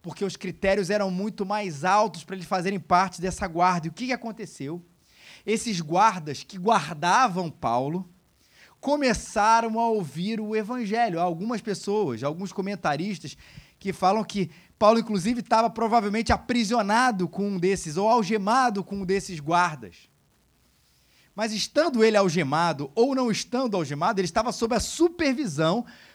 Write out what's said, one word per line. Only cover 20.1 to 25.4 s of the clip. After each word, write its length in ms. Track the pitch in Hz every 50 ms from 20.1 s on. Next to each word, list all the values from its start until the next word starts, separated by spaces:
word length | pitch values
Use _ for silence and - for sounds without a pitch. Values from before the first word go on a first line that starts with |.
| _ _ _ _ _ _ _ _ _ _ _ _ _ _ _ _ _ _ _ _ _ _ _ _ _
Mas 160 | 196 220 226
estando 520 | 220 196 - - _ 285 320 349 269 226 220
ele 140 | 226 214
algemado 720 | 208 196 185 151 180 156 131 143 160 170 170 156 135 147 139 _
ou 180 | 220 233 277 269
não 160 | 262 254 240
estando 480 | 196 - - _ - 247 269 240 202
algemado, 420 | 185 160 131 147 143 165 208 233 190
ele 60 | 190
estava 260 | 170 - - 226 247
sob 240 | 202 - 233 226 247
a 40 | 208
supervisão 1040 | - - - - 330 339 339 - 330 277 254 254